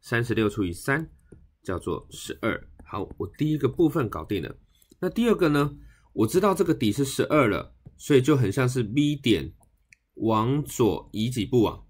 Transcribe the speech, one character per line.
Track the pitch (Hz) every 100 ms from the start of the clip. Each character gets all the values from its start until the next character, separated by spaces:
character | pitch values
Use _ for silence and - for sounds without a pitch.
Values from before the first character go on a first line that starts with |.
三 | - 120
十 | 117
六 | 110 107
除 | 104
以 | 95
三 | 82 - 139 160 - _ - _ _
叫 | - 90
做 | 90 85 -
十 | - - -
二。 | 113 - - -
好， | - 101 92 -
我 | 101 -
第 | 151
一 | 151
个 | 135
部 | 127 165
分 | 160 113
搞 | 82
定 | 80 101
了。 | 73 - _ _ _ _
那 | 185
第 | 202 233
二 |
个 | 208 165
呢？ | 147 143 - - _ _
我 | - 113
知 | 175
道 | 202
这 | 185
个 | 175
底 | 147 110
是 | 101
十 | 135 -
二 | - 151 120
了， | 92 - _ - _
所 | - 143
以 |
就 | 131 143
很 | 107
像 | 101 123
是 | 127
B | 107 131 147 147
点 | 123 92 67 - _ _ _ _ _
往 | - 110 110 113 143
左 | 135 - 110 85 -
移 | 104 113
几 | 123
步 | 98 123
啊？ | 98 76 -